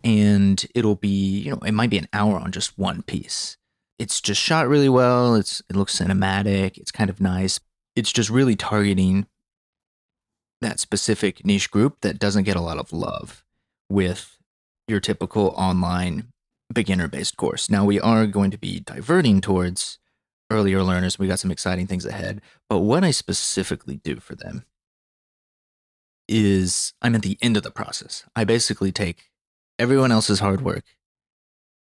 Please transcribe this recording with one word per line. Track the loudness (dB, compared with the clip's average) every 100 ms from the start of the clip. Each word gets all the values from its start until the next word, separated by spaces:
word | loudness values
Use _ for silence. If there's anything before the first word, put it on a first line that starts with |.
And | 2 4 6 6 4 2 -2
it'll | 0 0 0
be, | 0 0 0 -2
you | -6
know, | -6
it | -4
might | 0 0
be | 0
an | -2
hour | 0 0 0
on | -4
just | -6 -8 -4
one | -6 -4
piece. | -8 -10 -8 -10 -10 -14 _ _ _ _
It's | -8 -4
just | -2 -2
shot | 0 2 4
really | 4 6
well. | 6 4 4 4 2
It's, | 0 -8 -4
it | -2
looks | -2 -2
cinematic. | 0 2 2 0 0 0 -2 -6
It's | -14
kind | -4 -4
of | 0
nice. | -2 0 -2 -4 -10 _ _
It's | -4 -2
just | -2 0
really | 2 2 2
targeting | 0 0 2 2 4 2 -2 _ _ _ _ _ _ _ _ _ _ _ _ _
that | -6 -6
specific | -4 -4 -2 0 -2 -2
niche | 0 0 0
group | 2 2 0
that | -6 -2
doesn't | 0 0
get | 0 -2
a |
lot | -4 -6
of | -8
love | -8 -6 -8 -12 -20 _ _ _ _ _
with | 0 0 -2 -10 _ _ _ _ _ -4
your | -4
typical | -2 -4 -2 0 0 0
online | 0 0 0 -2 -2 -4 -10 _ _ _ _
beginner-based | -4 0 0 -2 -4 -8 -4
course. | -4 -4 -2
Now, | 2
we | 2 2
are | 2 2 2
going | 0 0
to | -2
be | -8 -10
diverting | -12 -12 0 2 6 4
towards | 4 0 0 -4 -10 -12 _ _ _ _ _
earlier | 0 2 2
learners. | 2 2 0 -2
We | -2
got | -2
some | -4
exciting | -4 -4 -2 -2
things | -4
ahead. | -6 -8 -8 -10 -16 _ _
But | 0
what | 2 2
I | 2
specifically | 0 -4 -4 -4 -4 -4 -8 -8 -10
do | -8 -10
for | -12
them | -16 -14 -14 -16 _ _ _ _ _ _ _ _ _ _ _ _ _ _ _ -2
is | 2 4 4 2 -2 -6 -4
I'm | 0
at | 0
the | 0 -2
end | 0 0
of |
the | -2
process. | -10 -10 -10 -12 -16 -10 -4
I |
basically | 0 2 0 -2 -4
take | -2 -6 -6 _ _ _ _ _ -4
everyone | 2 4 4
else's | 4 2 0
hard | 2 0
work, | -2 -6 -10 _ _ _ _ _ _ _ _ _